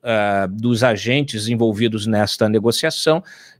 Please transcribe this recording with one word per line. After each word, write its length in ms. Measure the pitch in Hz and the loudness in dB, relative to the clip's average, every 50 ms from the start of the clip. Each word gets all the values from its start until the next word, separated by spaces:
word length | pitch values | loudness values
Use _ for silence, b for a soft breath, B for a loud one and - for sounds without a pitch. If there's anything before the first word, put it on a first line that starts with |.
| - | -6
é, 460 | 123 113 107 104 104 101 98 98 92 | -2 0 0 0 2 0 0 -2 -2
dos 340 | 95 110 110 120 123 107 123 | -4 -4 -2 0 0 2 2
agentes 640 | 127 113 98 95 113 127 143 147 143 - 107 104 | 2 2 0 0 0 0 0 -2 -2 -6 -6 -4
envolvidos 600 | 110 120 113 117 113 107 101 117 117 107 107 104 | -2 0 0 2 0 2 0 0 0 0 -2 -2
nesta 420 | 113 110 104 107 98 - - 117 107 | 0 0 0 0 0 0 0 0 2
negociação, 720 | 107 110 101 117 113 - - 160 156 - - 165 156 170 185 B B B B B B | 2 2 2 0 0 0 -2 -2 -2 0 0 2 2 0 -2 B B B B B B